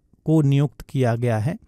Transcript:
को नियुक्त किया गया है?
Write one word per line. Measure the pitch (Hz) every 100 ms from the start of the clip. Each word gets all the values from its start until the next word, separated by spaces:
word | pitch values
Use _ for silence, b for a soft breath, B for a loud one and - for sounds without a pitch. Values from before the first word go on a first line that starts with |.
| _ _
को | - 160
नियुक्त | 139 139 143 - -
किया | 139 123 117
गया | 120 110
है? | 120 226